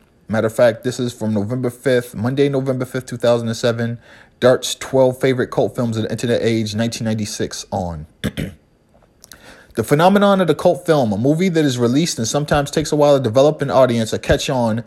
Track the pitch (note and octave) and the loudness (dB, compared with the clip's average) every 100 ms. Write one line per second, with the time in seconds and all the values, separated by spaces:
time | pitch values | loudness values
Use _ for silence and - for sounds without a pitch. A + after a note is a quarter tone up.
0 | _ _ - G#2+ A2 - A#2+ - B2+ B2 | _ _ -6 -2 -2 4 4 4 -4 -4
1 | B2 - A2 G#2+ G2+ C3 B2 - C#3+ B2 | -6 -4 -4 -2 -2 -4 -4 -4 0 0
2 | A#2+ - A#2 C3+ C#3 C#3 C3+ B2+ B2+ B2+ | 0 -4 -4 0 0 0 -2 -4 -4 -8
3 | - B2 A#2 A#2+ A2+ A2+ A#2+ A#2 A#2 A#2+ | -8 -2 0 0 -2 -2 -2 -2 -4 -6
4 | - - - _ B2 B2+ - - - C3 | -14 -20 -20 _ 4 4 0 -8 -2 2
5 | C3 B2+ C3+ B2+ A2 - A2+ - A#2+ A2 | 2 2 0 0 -2 -2 -2 -2 -4 -4
6 | G#2+ A2 A#2+ A#2 A2+ A2+ G#2+ G#2+ A#2 - | -4 -4 -2 0 0 0 -2 -4 -4 -4
7 | A2+ A2 G#2 - A2 - - G2+ F2+ E2 | -4 -4 -6 -6 -8 -8 -10 -8 -6 -8
8 | D2+ _ - - - F2+ _ _ _ _ | -14 _ -8 -6 -10 -12 _ _ _ _
9 | _ _ - - - - - - G#2+ D3 | _ _ -20 -20 -20 -20 -10 -6 0 2
10 | F3+ G3+ G3+ G3 E3+ D3+ F3+ E3+ - D3+ | 4 4 4 4 2 2 2 0 2 2
11 | A#2 G2 B2+ D#3+ F#3+ D#3+ D3 B2 A#2+ C3 | 2 0 0 2 0 0 0 0 0 2
12 | E3+ - A#2 D3 D3 D3+ C#3+ - D3+ D3+ | 0 -2 -4 -4 0 0 0 -2 -2 2
13 | D3 C#3 B2 A2 C#3 D#3 - A2 B2+ A#2 | 4 4 2 4 4 2 0 4 4 2
14 | A2 G2+ - D3 - C3 A#2 A2 | -2 -4 0 0 0 -2 0 -2